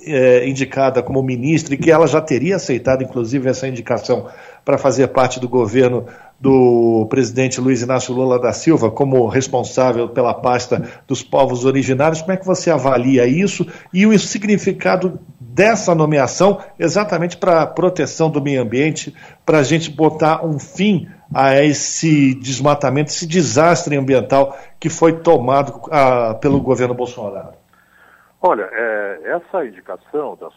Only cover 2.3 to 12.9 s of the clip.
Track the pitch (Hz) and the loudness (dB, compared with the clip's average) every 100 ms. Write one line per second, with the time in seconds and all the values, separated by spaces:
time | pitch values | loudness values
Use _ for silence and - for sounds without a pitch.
2.3 | 127 160 190 - 120 131 131 127 127 113 | -2 0 -4 -4 -4 0 -2 -2 -6 -4
3.3 | 139 127 127 135 120 113 113 - 117 - | -2 -2 -4 -6 -8 -6 -6 -2 -4 -4
4.3 | - - - - 135 139 123 131 135 127 | -18 -20 -12 -4 0 0 0 0 0 -2
5.3 | 131 123 123 110 123 123 120 117 - - | -2 -4 -2 0 2 2 0 -8 -16 -20
6.3 | _ 135 131 123 117 117 113 110 131 117 | _ 2 4 4 4 2 2 0 -2 -2
7.3 | 117 131 123 127 127 123 127 127 123 131 | -2 -2 -2 -2 -2 -2 -4 -4 -4 0
8.3 | 123 123 110 165 143 113 - 139 131 113 | 0 0 0 2 2 2 0 0 2 2
9.3 | 127 127 127 113 - 127 113 117 131 120 | 0 -2 -4 -2 0 0 0 -2 -2 -2
10.3 | - 127 123 - 110 - - _ 135 - | 0 -2 -2 -2 -4 -4 -14 _ -8 -2
11.3 | 143 131 123 131 135 123 131 151 160 190 | 0 2 2 2 2 2 2 0 0 -4
12.3 | 185 185 180 175 151 131 | -4 -2 0 2 2 2